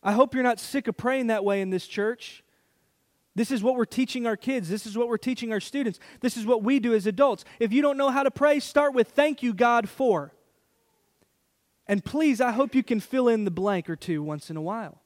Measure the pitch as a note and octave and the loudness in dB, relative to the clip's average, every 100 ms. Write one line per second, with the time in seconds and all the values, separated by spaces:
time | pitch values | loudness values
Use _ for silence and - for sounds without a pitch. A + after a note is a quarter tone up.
0 | F#3+ G#3 C4+ B3+ B3 A3+ - C#4 A#3 - | 2 4 4 4 0 0 -4 -4 -4 -4
1 | A#3 C4 A#3+ A3 G3+ G3 F#3+ F#3 - - | -2 0 0 0 0 0 0 -4 -4 -4
2 | G#3 A#3+ - - _ _ _ _ _ _ | -4 -4 -12 -20 _ _ _ _ _ _
3 | _ _ _ - A3+ C4 G#3+ B3 A3+ - | _ _ _ -4 -2 0 0 0 -2 0
4 | C4 B3+ A#3 G#3 - C4 E3 G3+ A3 G#3 | -2 -2 -4 -2 -2 -4 -4 -6 -6 -4
5 | A#3+ A3+ - B3 A#3 G#3+ - C#4 A#3 F3 | -2 -2 -2 -6 -4 -6 -6 -4 -4 -6
6 | - - B3 A#3+ G#3+ A#3+ G#3+ C#4 A#3 A3 | -16 -4 -4 -4 0 2 4 2 2 2
7 | G3 F#3 C#4 G#3 - - A#3 A#3+ D4 C#4 | 0 2 2 2 -8 -4 0 2 2 2
8 | C#4 C4 C#4 - D4 D4+ - D4 D4 C4 | 0 2 0 2 2 2 2 2 2 2
9 | A3 - D4+ C#4+ B3 F#3 A#3+ A#3 G3+ - | 2 2 2 0 -4 2 4 4 0 -2
10 | C4 F3+ C#3+ _ _ _ _ _ _ _ | 2 2 -2 _ _ _ _ _ _ _
11 | _ _ _ _ _ _ _ _ - G3+ | _ _ _ _ _ _ _ _ -4 -4
12 | - C#4+ D#4 A3+ B3 A3+ C#4 C4 - A3+ | -2 0 0 2 0 0 0 0 0 -2
13 | - C4 B3 A3+ G3+ F3 G3 F#3+ E3 D#3+ | 0 2 2 2 0 -2 0 -2 -2 -8
14 | - D#3+ D3 D3+ - D#3+ D#3+ A3 G3 - | -4 -4 -4 -8 -10 -8 -8 -8 -10 -14